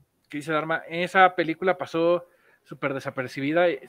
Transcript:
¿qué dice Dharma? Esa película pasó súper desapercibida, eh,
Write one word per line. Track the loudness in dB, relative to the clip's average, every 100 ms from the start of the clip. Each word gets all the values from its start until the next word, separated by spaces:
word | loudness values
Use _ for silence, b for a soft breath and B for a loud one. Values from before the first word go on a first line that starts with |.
| _ _ _
¿qué | -10
dice | -4
Dharma? | -2 -2 -4 -4
Esa | -6 0 6 6 6
película | -2 0 -2 -2
pasó | -4 0 2 0 -2 b b b
súper | _ -8 -6
desapercibida, | -6 -6 -8 -8 -6 -2 2 2
eh, | 0